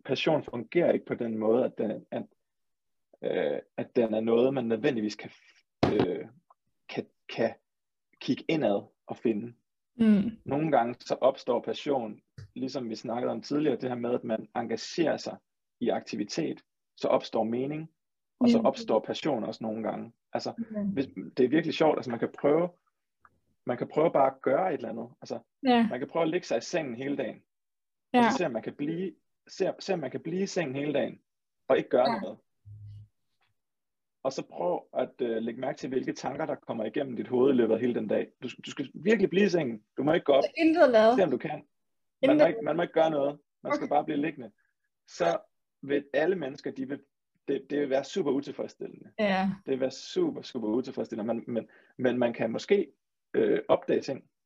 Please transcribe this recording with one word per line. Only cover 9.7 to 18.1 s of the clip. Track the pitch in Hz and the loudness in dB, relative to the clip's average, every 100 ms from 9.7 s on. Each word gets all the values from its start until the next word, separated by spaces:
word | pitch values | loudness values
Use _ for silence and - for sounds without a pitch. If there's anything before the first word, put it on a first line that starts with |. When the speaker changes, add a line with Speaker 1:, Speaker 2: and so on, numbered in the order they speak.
| _ _ - | _ _ 2
Speaker 2:
Mm. | 220 202 - - | 4 4 2 -4
Speaker 1:
Nogle | - 139 160 | -4 -2 2
gange | 135 120 123 | 2 2 -2
så | - | -6
opstår | - 127 - - 117 | 2 2 2 -2 -2
passion, | - - 147 135 110 - _ - - | -2 -4 -2 -2 -2 -10 _ -20 -16
ligesom | 127 127 135 117 | -8 -6 -6 -8
vi | |
snakkede | 113 120 120 127 | -8 -6 -4 -4
om | 113 | -4
tidligere, | - 143 151 - | -4 0 0 0
det | 127 | -2
her | 120 | -4
med, | 120 | -2
at | 123 | -2
man | 120 110 113 123 | -2 -4 -4 -6
engagerer | 113 113 - - 147 113 | -4 -6 -4 0 0 0
sig | - 101 _ _ _ _ | -6 -12 _ _ _ _
i | 117 | 0
aktivitet, | 113 - 117 107 - 143 - - _ _ - | 0 -2 -6 -4 -4 -4 -6 -14 _ _ -4
så | 139 | 0
opstår | 127 - 117 | 2 0 -2
mening, | 110 120 135 151 160 _ _ | -2 -2 -4 -6 -10 _ _